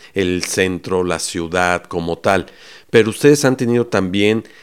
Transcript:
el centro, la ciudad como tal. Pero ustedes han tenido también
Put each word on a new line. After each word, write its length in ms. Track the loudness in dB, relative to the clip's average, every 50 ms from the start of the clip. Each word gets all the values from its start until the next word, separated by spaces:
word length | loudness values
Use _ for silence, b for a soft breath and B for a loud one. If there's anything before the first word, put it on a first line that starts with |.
| b b b
el 300 | -2 -2 -2 -2 -2 -4
centro, 600 | -4 -2 0 0 0 -2 -6 -6 -4 -2 -2 -2
la 160 | -2 -4 -4
ciudad 640 | -6 -8 -6 -6 -6 -2 -2 0 0 0 0 -2 -4
como 340 | -6 -8 -6 -4 -4 -6
tal. 280 | -2 0 0 0 0 -2 B B B B B B B B B
Pero 200 | 4 4 4 4
ustedes 340 | 0 2 4 4 4 4 2
han 140 | 0 0
tenido 300 | 0 0 0 0 0 0
también 560 | 0 -2 -2 -2 -2 0 0 2 2 2 0 -4 b b b